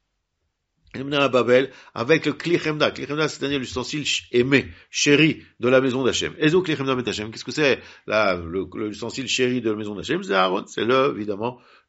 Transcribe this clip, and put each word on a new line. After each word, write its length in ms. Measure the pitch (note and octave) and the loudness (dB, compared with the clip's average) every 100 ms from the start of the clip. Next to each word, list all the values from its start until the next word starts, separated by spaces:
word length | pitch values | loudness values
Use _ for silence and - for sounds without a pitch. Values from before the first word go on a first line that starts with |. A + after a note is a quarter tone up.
| _ _ _ _ _ _ _ _ _ | _ _ _ _ _ _ _ _ _
il 60 | A2 | -10
est 40 | |
mené 120 | C#3 C#3+ | -2 2
à 120 | C3+ | 4
Babel 420 | B2+ A#2 B2+ C3 - - | 4 6 4 4 -6 -12
avec 320 | - A#2+ D#3+ D3+ | -4 2 2 2
le 60 | |
Kli 260 | - E3 E3+ | -2 0 0
Chemda. 320 | D#3 D3+ A#2+ | 0 0 0
Kli 160 | C3 C3+ | 0 -6
Chemda, 220 | D3 D3+ | -2 -2
c'est-à-dire 300 | - C#3 C#3+ | -2 -4 -4
l'ustensile 480 | A2+ B2 A#2 D3+ C3 | -4 -6 -6 -6 -4
ch-, 220 | - - | -4 0
aimé, 360 | B2 B2+ C3+ E2 - _ | 2 4 2 2 -10 _
chéri 520 | - D3 C#3+ D#3 - - - | -2 4 6 4 0 -10 -4
de 80 | A#2 | 2
la 120 | C3 | 4
maison 240 | C3 C3 | 2 0
d'Hachem. 300 | A#2+ F#2 D#2 - | 0 0 -4 0
Ezo 240 | D3+ F3+ | 2 2
Kli 140 | - C3+ | 0 -4
Chemda 180 | C3+ | -2
Bet 140 | B2+ G#2+ | -2 -2
Hashem. 220 | F2+ A2 | -4 -8
Qu'est-ce 140 | - | -10
que 80 | - | -8
c'est, 280 | D3+ C#3+ A2+ - - - | 0 2 0 -4 -16 -2
la, 300 | G#2+ G2+ F2+ | 2 2 0
le, 300 | E2 F#2+ F2 | -4 -6 -6
le, 140 | G#2+ G#2+ | -6 -8
l'ustensile 380 | G2 A2+ B2 B2 | -8 -10 -8 -4
chéri 340 | - B2+ B2+ | 0 0 0
de 100 | A2 | -2
la 60 | G#2+ | -4
maison 180 | G#2 | -6
d'Hachem ? 280 | G2 F#2 F3 | -8 -6 -6
C'est 120 | G3 | 0
Aaron. 300 | F#3+ F#3 F#2+ - | 2 2 0 -6
C'est 180 | - | -4
le, 280 | A2 C3 C#3 G#2+ | 2 2 2 -2
évidemment, 420 | G#2 G2 A#2 B2 _ _ | -6 -4 -6 -8 _ _